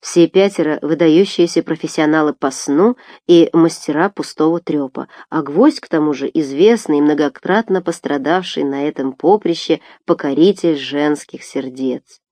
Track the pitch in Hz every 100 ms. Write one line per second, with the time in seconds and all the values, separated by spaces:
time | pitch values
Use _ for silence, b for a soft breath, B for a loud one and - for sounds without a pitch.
0 | - - 165 185 196 196 156 151 147 156
1 | 170 156 196 - 175 - 165 160 151 -
2 | 156 156 151 139 143 131 - 143 208 247
3 | B B - 175 165 170 165 160 - 151
4 | 190 - 147 - 156 170 - 151 139 -
5 | 131 B B 156 143 147 277 311 - 160
6 | 151 135 135 160 143 139 202 226 - 147
7 | 147 147 151 - - 196 226 190 175 165
8 | - 143 135 180 180 - 143 139 143 147
9 | 135 131 156 208 175 165 - 160 b b
10 | - 170 147 139 175 190 175 151 131 143
11 | 147 147 - 165 - 143 131 127 131 127
12 | _ _ _